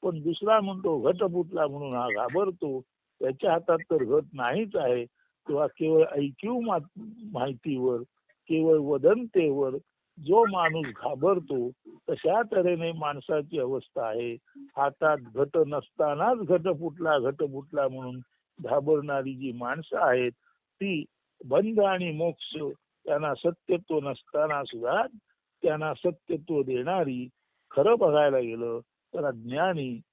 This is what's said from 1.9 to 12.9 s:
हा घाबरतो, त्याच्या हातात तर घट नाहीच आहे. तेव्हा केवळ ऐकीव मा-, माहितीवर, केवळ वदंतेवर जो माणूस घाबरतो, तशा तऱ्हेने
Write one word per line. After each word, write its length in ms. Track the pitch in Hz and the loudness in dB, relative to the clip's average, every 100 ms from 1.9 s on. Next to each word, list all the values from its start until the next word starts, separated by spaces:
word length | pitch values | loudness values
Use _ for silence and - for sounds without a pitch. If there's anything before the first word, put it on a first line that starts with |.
हा 140 | 123 123 104 | -4 -4 -2
घाबरतो, 640 | 120 147 202 180 151 131 127 _ _ _ | -2 0 -2 -2 -6 -6 -10 _ _ _
त्याच्या 320 | 131 131 208 | -4 -2 0
हातात 260 | 165 165 165 160 | 0 2 0 2
तर 140 | 156 | 0
घट 200 | 120 143 147 | 2 0 0
नाहीच 440 | 143 120 156 220 202 | -4 -2 -2 -2 -2
आहे. 280 | 139 123 120 _ _ _ - | 0 0 -4 _ _ _ -6
तेव्हा 180 | 147 147 | -2 -2
केवळ 380 | - 160 160 160 | -2 4 6 4
ऐकीव 460 | 143 143 135 208 247 | 2 -4 -4 -6 -4
मा-, 180 | 233 180 147 - 220 220 214 | -2 -2 -4 -16 -18 -16 -12
माहितीवर, 680 | 175 131 127 165 135 127 120 120 _ _ _ _ | -6 -4 -4 -6 -2 0 -2 -6 _ _ _ _
केवळ 280 | 160 160 160 | 0 6 4
वदंतेवर 1000 | 143 143 147 220 240 190 160 139 135 135 _ _ _ - | 4 4 6 4 2 2 2 2 0 -2 _ _ _ -18
जो 260 | 143 196 | 2 4
माणूस 420 | 226 185 165 160 147 | 6 4 0 0 -4
घाबरतो, 840 | 110 131 139 156 190 170 135 120 127 - - - | -6 -6 0 2 2 0 -4 -4 -6 -20 -16 -6
तशा 320 | 147 160 196 | -2 2 2
तऱ्हेने 500 | 226 208 180 175 165 | 2 2 2 0 -2